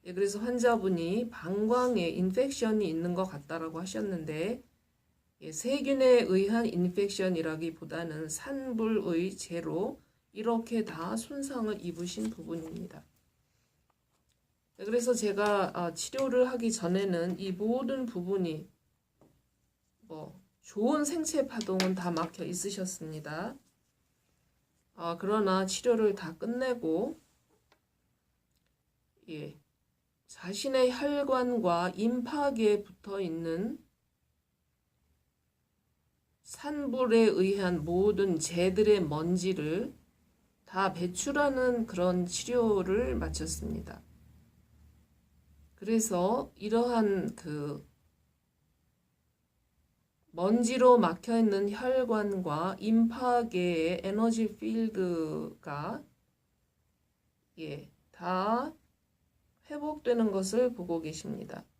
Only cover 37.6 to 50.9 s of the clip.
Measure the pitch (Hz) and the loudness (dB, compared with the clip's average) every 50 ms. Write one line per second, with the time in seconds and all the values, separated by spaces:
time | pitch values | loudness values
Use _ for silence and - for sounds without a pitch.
37.6 | 190 180 180 160 147 165 170 185 196 208 202 180 196 190 170 156 151 - 170 175 | 2 2 0 0 0 0 2 4 4 4 4 4 2 2 2 0 -2 -2 0 2
38.6 | 180 190 185 208 214 214 208 196 175 143 147 151 160 175 180 185 170 190 190 185 | 2 2 4 4 6 6 6 4 4 0 0 -2 0 2 0 2 2 0 -2 -2
39.6 | 147 151 160 196 247 - - - _ _ _ _ _ _ _ _ _ _ _ _ | -2 -2 -2 -2 -2 -6 -10 -16 _ _ _ _ _ _ _ _ _ _ _ _
40.6 | _ - - 185 196 185 185 170 180 175 180 - - 285 277 294 294 285 269 254 | _ -8 -2 0 0 0 0 -2 -4 -4 -4 -4 -4 -2 2 2 2 2 2 2
41.6 | 254 247 240 233 226 - 185 175 180 185 180 180 175 175 - - - - 240 247 | 2 2 2 0 -2 -4 -2 0 2 2 2 2 0 -2 -4 -6 -4 0 2 2
42.6 | 233 220 208 190 180 180 190 226 247 262 - - 156 - - - 156 - - - | 4 4 4 2 2 2 0 0 0 0 -2 -2 -2 -4 -4 -6 -6 -6 -6 -6
43.6 | - - 151 - - - - - - _ - - - - - - - _ _ _ | -6 -6 -6 -6 -8 -12 -16 -18 -20 _ -20 -20 -20 -20 -20 -20 -20 _ _ _
44.6 | _ _ _ _ - - _ _ _ _ _ _ _ _ _ _ _ _ - - | _ _ _ _ -20 -20 _ _ _ _ _ _ _ _ _ _ _ _ -20 -20
45.6 | - _ _ _ 196 208 226 226 220 - 190 175 175 196 226 269 - - _ - | -20 _ _ _ -2 2 2 2 2 2 2 2 2 2 2 0 -2 -6 _ -10
46.6 | 196 214 220 226 240 247 240 226 220 202 196 185 160 - - - - 160 151 151 | -4 0 2 2 2 4 4 4 4 4 2 0 -2 -4 -8 -8 -10 -8 -6 -6
47.6 | 147 143 147 143 - - _ _ _ _ _ _ _ _ _ _ _ _ _ _ | -4 -6 -6 -8 -12 -18 _ _ _ _ _ _ _ _ _ _ _ _ _ _
48.6 | _ _ _ _ _ _ _ _ _ _ _ _ _ _ _ _ _ _ _ _ | _ _ _ _ _ _ _ _ _ _ _ _ _ _ _ _ _ _ _ _
49.6 | _ _ _ _ _ _ _ _ _ _ _ _ _ _ - 165 175 202 220 240 | _ _ _ _ _ _ _ _ _ _ _ _ _ _ -6 -2 2 2 4 4
50.6 | 240 226 262 247 247 254 | 4 2 4 8 10 10